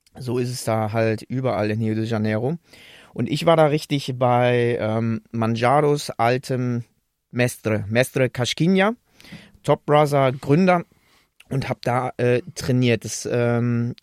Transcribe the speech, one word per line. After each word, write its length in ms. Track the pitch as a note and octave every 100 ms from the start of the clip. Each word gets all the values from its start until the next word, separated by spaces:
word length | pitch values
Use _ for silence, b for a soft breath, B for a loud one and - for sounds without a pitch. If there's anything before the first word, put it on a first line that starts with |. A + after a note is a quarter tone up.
| _ -
So 200 | B2+ A#2+
ist 120 | B2
es 140 | B2
da 280 | - A2 G#2+
halt 300 | A2+ A2+ G#2+
überall 480 | - B2+ C3 G2 G#2+
in 100 | G#2+
Rio 120 | A2+
de 100 | A2
Janeiro. 520 | A2 A2 G#2+ G#2+ A#2+ E3+ B B B B B -
Und 140 | A#2+
ich 160 | D3 E3+
war 100 | E3
da 80 |
richtig 480 | D#3 D#3 - C#3+ - B2
bei, 580 | B2+ B2 B2 B2 A#2+ A#2+
ähm, 440 | G#2+ A2 A2+ A2 -
Manjaros 800 | A#2 A2 A2+ A#2+ C#3+ D3 D3 -
altem 760 | - A#2 B2+ - C3 B2 A#2+ A#2 _ _ _ _
Mestre, 560 | A#2+ B2 - A2 G#2+ G2+
Mestre 400 | A2+ C3 - B2+
Kaschkinja, 640 | - A#2+ - D#3+ F#3+ G3 A#3+ B B B B B B
Top 240 | - D3+ -
Brother, 460 | D3 D3+ C#3+ C3+
Gründer, 520 | C3+ - D3 F#3 F3 E3+ b b b b _ -
und 220 | C3+ A#2+
hab 100 | C3+
da, 320 | B2+ B2 B2+ -
äh, 240 | B2 B2 -
trainiert. 520 | - - B2+ B2 A2+ A2+
Das, 200 | - -
ähm, 640 | B2 A#2+ A#2 A#2+ A#2+ A#2 -